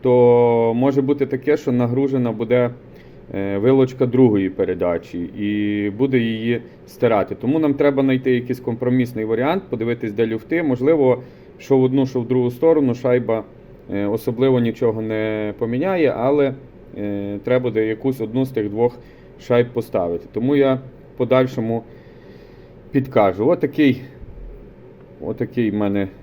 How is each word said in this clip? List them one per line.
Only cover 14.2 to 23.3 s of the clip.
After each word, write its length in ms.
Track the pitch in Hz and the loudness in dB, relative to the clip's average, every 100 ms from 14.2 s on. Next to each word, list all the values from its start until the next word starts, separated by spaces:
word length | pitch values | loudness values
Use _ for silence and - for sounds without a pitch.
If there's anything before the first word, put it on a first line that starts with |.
| - 117 135 127 | -4 0 2 2
нічого 420 | 117 113 120 113 | 0 0 -2 -2
не 520 | 110 110 110 107 107 104 | -4 -4 -2 -2 -4 -4
поміняє, 560 | 117 120 180 185 147 - | -4 -2 -2 2 0 2
але, 380 | 123 143 139 131 - - - - | 0 2 0 -2 -16 -20 -18 -10
е, 400 | 104 101 101 101 | -6 -6 -6 -8
треба 180 | - 127 | -2 0
буде 240 | 123 107 110 | 0 -2 -2
якусь 340 | 110 135 131 | -2 -4 -4
одну 240 | 110 120 | -4 -2
з 60 | 131 | -2
тих 180 | 127 104 | -4 -4
двох 300 | 104 120 - - - - - | 0 -2 -2 -20 -20 -20 -20
шайб 260 | - 120 120 | 0 0 2
поставити. 540 | 120 113 107 87 85 - | -2 -4 -4 -2 -4 -6
Тому 240 | 107 123 143 | -6 0 2
я 180 | 135 131 - - - | 4 2 -4 -20 -20
в 20 | - | -6
подальшому 680 | 120 131 131 131 113 113 - - - - - - - - - - - | 2 2 2 -2 -4 -4 -8 -20 -20 -20 -20 -20 -20 -20 -20 -20 -4
підкажу. 580 | 139 135 117 101 | -4 0 2 2